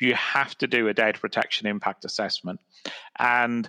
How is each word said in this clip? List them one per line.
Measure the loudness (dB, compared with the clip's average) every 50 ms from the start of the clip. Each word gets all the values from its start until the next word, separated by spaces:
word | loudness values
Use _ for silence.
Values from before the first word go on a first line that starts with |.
you | 0 2 2
have | 2 0 0 0 0 0 0 -2 -4
to | -2
do | 0 2 2 2 2
a | 4
data | 4 4 2 2 0
protection | -4 -4 -2 -2 -2 0 -2 -2 -2
impact | -2 -4 -2 -2 -4 -4 -4 -8
assessment. | -8 -4 -4 -4 -4 -4 -6 -6 -8 -10 -10 _ _ _ -16 -14 -12 -12 -14 -16 -14 -4 0
And, | 2 4 4 4 4 2 0 -2 -4